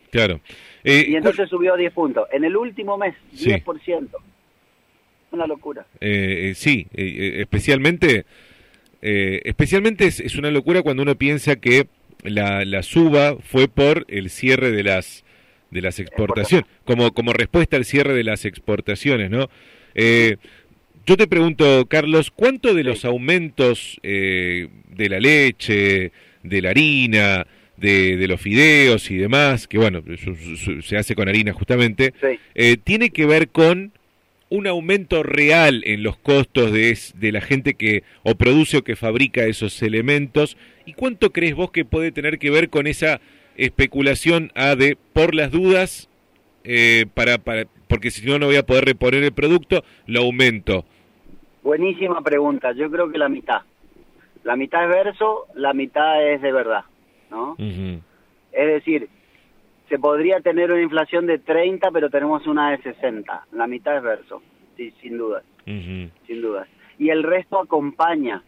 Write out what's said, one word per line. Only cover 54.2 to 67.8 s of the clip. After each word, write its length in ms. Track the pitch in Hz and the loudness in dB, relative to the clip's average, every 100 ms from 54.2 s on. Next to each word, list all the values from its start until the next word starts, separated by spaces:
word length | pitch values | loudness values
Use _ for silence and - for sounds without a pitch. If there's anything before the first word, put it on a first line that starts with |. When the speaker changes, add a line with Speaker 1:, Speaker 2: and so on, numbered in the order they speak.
| _ _ | _ _
Speaker 2:
La 120 | - 127 | -8 -6
mitad 280 | 135 170 | -4 -2
es 60 | 170 | 0
verso, 560 | 180 202 196 214 214 - - | 0 0 -2 -4 -4 -8 -6
la 180 | 139 | -4
mitad 520 | 135 135 151 156 156 147 | -4 -4 -2 0 2 0
es 140 | 143 | 0
de 100 | 139 | -2
verdad, 340 | 131 117 107 - _ _ _ _ | -2 -2 -4 -6 _ _ _ _
¿no? 220 | 110 127 | -12 -10
Speaker 1:
Ujú. 480 | - 104 92 95 85 - _ _ _ _ | -10 -10 -8 -10 -12 -16 _ _ _ _
Speaker 2:
Es 160 | 127 147 | -2 0
decir, 420 | 151 160 156 110 _ _ _ _ _ _ _ _ | 0 -2 -4 -4 _ _ _ _ _ _ _ _
se 100 | 139 | -2
podría 400 | 147 147 170 185 | 0 0 0 0
tener 320 | 175 170 175 | 0 0 0
una 100 | 175 | 0
inflación 440 | 165 156 156 175 170 | 0 -2 -2 -2 -2
de 120 | 156 | -4
treinta, 520 | - 160 180 185 190 | -2 0 0 0 -2
pero 180 | 165 147 | 0 -2
tenemos 380 | 143 147 151 156 | -2 -2 -4 -2
una 240 | 147 147 | -2 -2
de 60 | 139 | -4
sesenta. 640 | 131 113 131 110 101 87 - | -8 -8 -6 -6 -12 -14 -14
La 160 | 113 117 | -8 -8
mitad 300 | 123 147 143 | -6 -4 -4
es 60 | |
verso, 380 | 120 107 - - - _ _ - | -4 -6 -10 -20 -20 _ _ -18
sí, 160 | 117 - | -18 -16
sin 160 | 120 117 | -14 -10
duda, 260 | 110 101 - _ - | -8 -8 -12 _ -14
Speaker 1:
Ujú. 420 | 104 87 92 87 - - | -12 -10 -12 -14 -18 -16
Speaker 2:
sin 160 | 117 | -10
duda. 260 | 113 101 95 _ _ _ | -8 -8 -12 _ _ _
Y 120 | 151 | -2
el 140 | 160 | -2
resto 360 | 156 185 - 190 | 0 -2 -2 -4
acompaña 800 | 175 156 | -2 -2